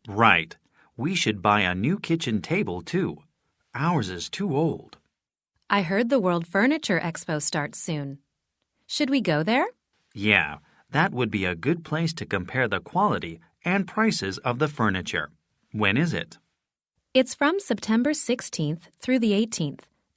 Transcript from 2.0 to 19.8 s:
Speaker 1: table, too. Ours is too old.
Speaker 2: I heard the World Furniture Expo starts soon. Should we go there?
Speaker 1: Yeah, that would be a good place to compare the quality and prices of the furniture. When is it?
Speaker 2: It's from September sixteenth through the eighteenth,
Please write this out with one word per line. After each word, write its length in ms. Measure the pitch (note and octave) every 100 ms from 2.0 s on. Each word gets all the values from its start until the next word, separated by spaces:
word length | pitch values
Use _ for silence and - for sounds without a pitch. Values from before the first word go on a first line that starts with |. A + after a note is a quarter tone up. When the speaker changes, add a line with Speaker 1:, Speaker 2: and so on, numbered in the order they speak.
| - E3 C#3+ G#2+
Speaker 1:
table, 400 | - F#3 G#2+ F2
too. 400 | E2+ F3+ D3+ - _ _ _ _ _
Ours 360 | A#2+ D#3 E3+ F#2
is 200 | F2+ -
too 260 | - G3 C#3
old. 440 | D#3+ G2+ - - _ _ _ _ _ _ -
Speaker 2:
I 140 | G3+
heard 280 | E3+ G3 A#3
the 100 | C4+
World 260 | F#3 F3 E3
Furniture 540 | F#3+ B3 D#4 - E3+
Expo 420 | E3+ E3 - D3+
starts 380 | - D#3+ C#3+ -
soon. 400 | - D3+ C#3 C3+ _ _ _ _ _ _ -
Should 240 | - C4+
we 100 | C4+
go 220 | F#3 D3+
there? 240 | D#3+ B3 G4+ - _ _ _
Speaker 1:
Yeah, 440 | G#2 G#2 G2+ D2+ D2+ _ _ _
that 200 | C#3+ F#3
would 200 | B2 A#2
be 140 | G2+ F2+
a 100 | F2
good 280 | B2 E3+
place 300 | - D#3 E3
to 120 | - -
compare 420 | G2 F2 B2+ A#2+
the 140 | F#2+
quality 580 | - F3 G3+ G2 E2 E2 _ _ F3
and 220 | G3 F#3+
prices 500 | - A3 - F#3+ F#2
of 200 | C3 B2
the 80 | D3+
furniture. 640 | D3 A2 F#2 E2+ E2 D2 _ _ _ _
When 240 | G#2+ G2+ A2+
is 160 | E3+
it? 260 | G2 - - _ _ _ _ _ _ _
Speaker 2:
It's 220 | C4 C4 -
from 240 | D4 G4
September 540 | - A3 - A3+ C4+
sixteenth 720 | D4+ - A#3+ - - D3 E3 - _
through 220 | - B3+
the 140 | A3+
eighteenth, 520 | G3+ A3+ - D3 -